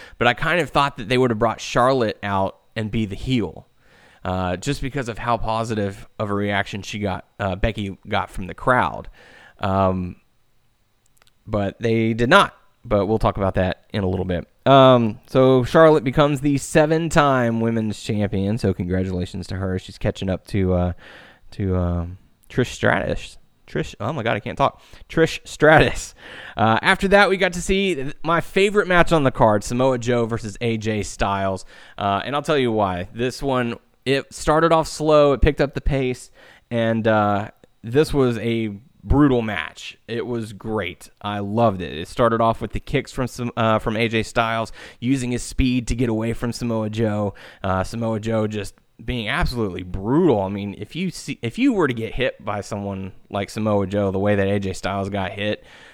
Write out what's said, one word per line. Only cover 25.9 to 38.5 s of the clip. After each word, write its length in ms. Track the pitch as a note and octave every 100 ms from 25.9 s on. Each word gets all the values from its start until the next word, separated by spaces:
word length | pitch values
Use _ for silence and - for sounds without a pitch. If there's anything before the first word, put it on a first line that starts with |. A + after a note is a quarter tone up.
| - - - - - - -
Uh, 220 | A2 A2
after 280 | - F#3+ G3
that, 200 | G3 G3+
we 80 | F#3+
got 180 | F#3
to 60 | F3
see 360 | F3 F#3+ G3 F3
th-, 180 | D#3 -
my 180 | D3+ E3+
favorite 460 | - - G3 G#3 F3+
match 240 | F3+ E3+
on 140 | E3+
the 80 | C3+
card, 320 | - A#2+ G#2+
Samoa 340 | - A#2+ C3 B2+
Joe 280 | A#2 A#2+ A#2
versus 300 | A2+ A2+ G2
A 160 | A#2+ A2+
J 260 | G#2+ G#2+
Styles. 640 | F#2+ - G#2+ G2 G2 F#2+ - - - -
Uh, 240 | G2+ G2
and 120 | - C#3+
I'll 60 |
tell 140 | D3 D3+
you 140 | B2+
why. 380 | A2 G2+ F2+ F#2+
This 300 | A2+ B2 -
one, 380 | C#3 B2+ A#2+ A#2 _ _
it 280 | - C#3 -
started 380 | - - D#3 E3
off 160 | D#3+ D3+
slow, 460 | - D3+ D3+ C#3+
it 100 | C3
picked 180 | D#3 C#3+
up 140 | D3
the 60 | -
pace, 500 | - C#3 C3 B2 - _ - - _
and, 380 | A#2 A2+ A2+ A2
uh, 420 | A2 G#2 G2+ G#2+ - - _
this 320 | A2+ B2 D#3
was 240 | C#3+ B2+ A#2
a 400 | A2+